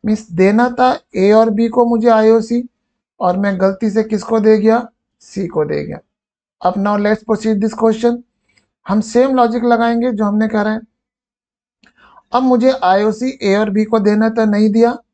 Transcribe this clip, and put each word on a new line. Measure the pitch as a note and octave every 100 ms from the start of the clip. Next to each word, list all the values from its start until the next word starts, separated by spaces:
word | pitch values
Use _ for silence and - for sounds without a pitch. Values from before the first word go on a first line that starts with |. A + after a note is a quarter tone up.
| G#3
मीन्स | G#3+ -
देना | E3+ F#3+ G#3+ B3
था | A#3+ B3+ - _ G3
ए | F#3+
और | G#3+ A3+
बी | G#3 A#3
को | A#3 A#3+
मुझे | A#3 A#3
आईओसी | A3 A3 A3+ A3 A#3+ B3 _ _ _ _ _
और | F3+ F#3
मैं | G3+ F#3+
गलती | F#3+ F#3+ A3
से | G#3
किसको | A3 G#3+ - A3+
दे | G#3+ A3
गया? | G#3+ A3+ A#3+ _ _ _
सी | _ - F#3
को | - D3+
दे | D2
गया। | - - _ _ _ _ _ _
अब | F3+
now | G3+ G3+ G#3
let's | G#3 G#3+ -
proceed | G#3+ A3 G#3+
this | A3 A3
question। | A3+ A3 A#3+ A#3+ - _ _ _ _ _ -
हम | G#3
सेम | G#3+ A#3+ C4 C4
लॉजिक | A#3 A#3
लगाएंगे | A#3+ A#3 A#3 A#3 B3
जो | G#3 G#3
हमने | G#3 A3
करा | A3 G#3
है। | A3 A3 _ _ _ _ _ _ _ _ _ _ _ _ - _
अब | A#3+
मुझे | C4 B3 C4
आईओसी | C4 F#3 G3 G#3+ G#3+ B3+ C4
ए | G3+ G3
और | G#3+
बी | G3+ G#3+
को | A3+
देना | G#3 G#3 A3
था, | A3+ A3
नहीं | G#3 G#3+
दिया | G#3+ A#3 B3+ _